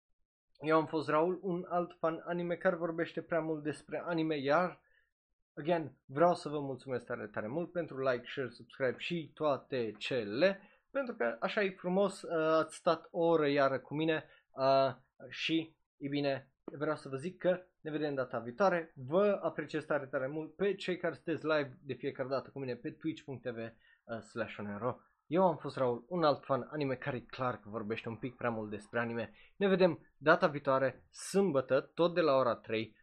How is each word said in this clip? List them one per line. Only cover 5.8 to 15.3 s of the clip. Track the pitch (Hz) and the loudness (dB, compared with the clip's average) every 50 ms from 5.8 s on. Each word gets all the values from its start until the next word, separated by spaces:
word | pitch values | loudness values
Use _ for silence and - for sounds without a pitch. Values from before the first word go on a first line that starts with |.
| 156 131 - _ _ | 0 -4 -10 _ _
vreau | - 131 143 165 175 233 | -6 0 4 4 4 4
să | 233 - 147 | 2 -2 -6
vă | 147 151 | -6 -6
mulțumesc | 143 135 135 123 - 131 127 117 - | -6 -6 -8 -8 -8 -6 -6 -6 -6
tare, | - 120 117 107 | -6 -8 -8 -8
tare | 107 - 113 107 | -8 -6 -6 -6
mult | 107 131 165 175 165 - | -4 -4 -4 -6 -4 -4
pentru | 175 165 135 139 131 | -6 -6 -6 -4 -2
like, | 135 135 123 123 120 | 0 0 0 0 -2
share, | - - 143 135 117 | -8 -6 -6 -6 -6
subscribe | - - 117 - - - 139 123 117 - | -8 -12 -20 -16 -6 -2 -2 -2 -2 -2
și | - - 175 170 151 131 - | -4 -6 -4 -6 -6 -8 -6
toate | - 151 151 135 123 - - 139 127 117 107 104 - | -2 0 0 0 0 -2 -4 -2 -2 -2 -2 -4 -6
cele, | - - 143 123 110 101 104 127 170 196 190 196 - - _ _ _ _ | -6 -4 -2 -2 -2 -2 0 2 2 2 2 0 -8 -20 _ _ _ _
pentru | - 277 277 240 214 | -4 -4 -4 -4 -4
că | - 233 233 233 - | -2 -2 -2 -2 -2
așa | - 190 - 220 202 | -4 -2 0 0 0
e | 196 | -2
frumos, | 185 - - 180 180 190 202 190 190 - - | -2 -4 -4 0 2 2 2 2 0 -4 -8
uh, | 175 170 160 156 160 160 160 | -4 -2 0 2 4 4 4
ați | 156 156 - | 2 0 -4
stat | - - 180 160 160 - - | -2 0 2 2 0 -2 -6
o | - 185 165 | -2 2 4
oră | 170 165 160 151 143 | 6 6 6 4 4
iară | 143 143 139 135 135 123 | 4 4 4 4 2 0
cu | - - 139 | -4 -4 -4
mine, | 147 160 160 156 156 147 - - - _ _ | 0 0 2 0 0 -2 -8 -18 -20 _ _
uh, | - 135 135 135 135 135 135 135 123 - _ _ _ - 139 | -6 0 4 4 6 6 4 4 0 -4 _ _ _ -18 -18
și, | 123 | -14